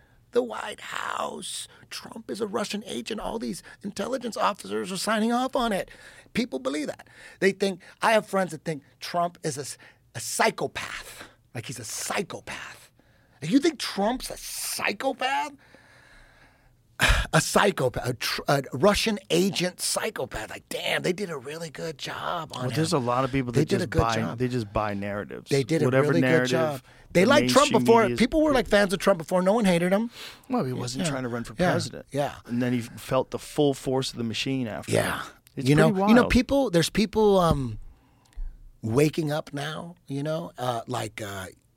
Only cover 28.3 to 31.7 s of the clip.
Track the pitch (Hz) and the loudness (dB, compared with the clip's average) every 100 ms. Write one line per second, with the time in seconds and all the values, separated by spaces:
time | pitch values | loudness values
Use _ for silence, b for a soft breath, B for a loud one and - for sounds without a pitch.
28.3 | 320 311 262 190 208 202 190 - 190 160 | 4 4 4 4 4 4 2 2 2 2
29.3 | 185 185 226 196 170 180 196 233 B B | 2 4 4 4 4 4 2 0 B B
30.3 | B B 247 135 123 123 131 170 131 127 | B B -2 -2 -2 -4 -2 -2 -2 -4
31.3 | 120 113 110 175 | -4 -6 0 2